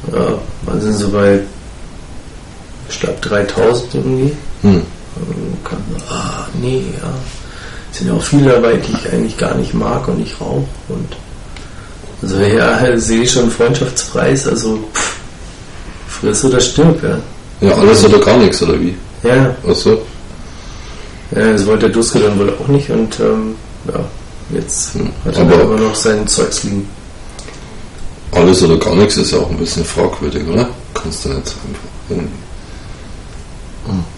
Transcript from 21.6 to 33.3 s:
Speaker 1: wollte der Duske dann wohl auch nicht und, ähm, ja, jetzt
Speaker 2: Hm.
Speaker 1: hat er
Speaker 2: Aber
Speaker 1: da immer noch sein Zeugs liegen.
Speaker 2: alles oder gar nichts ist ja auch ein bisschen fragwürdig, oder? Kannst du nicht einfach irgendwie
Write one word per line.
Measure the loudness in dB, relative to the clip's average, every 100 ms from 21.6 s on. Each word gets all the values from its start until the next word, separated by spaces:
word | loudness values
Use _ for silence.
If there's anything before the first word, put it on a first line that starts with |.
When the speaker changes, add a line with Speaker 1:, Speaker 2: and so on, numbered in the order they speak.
| 4
Speaker 1:
wollte | 4 4
der |
Duske | 4 2 4
dann | 4 4
wohl | 2 0
auch | 2
nicht | 2 2
und, | 0 0 0
ähm, | 0 2 -2 -8 -12 -10 -6
ja, | -6 -6 -10 -14 -14 -6 -6
jetzt | -4 -6 -4
Speaker 2:
Hm. | -4 -4 -2
Speaker 1:
hat | -2 4
er |
Speaker 2:
Aber | 6 6
Speaker 1:
da |
immer | 6 4
noch | 2
sein | 2 2 2 0
Zeugs | 0 0 -2
liegen. | -4 -4 -6 -12 -16 -16 -14 -14 -14 -14 -14 -14 -14 -10 -10 -10 -4
Speaker 2:
alles | 4 6 6
oder | 6 4
gar | 4
nichts | 4 4 4
ist | 2
ja | 2
auch | 0
ein | -2
bisschen | -2 -2
fragwürdig, | -2 0 0 0 -4 -4 0
oder? | 0 0 -4 -10
Kannst | -8 -8 -6
du | -4
nicht | -4
einfach | -6 -10 -10 -12 -12 -14 -6
irgendwie | -4 -4 -8 -12 -14 -14 -14 -14 -14 -14 -14 -14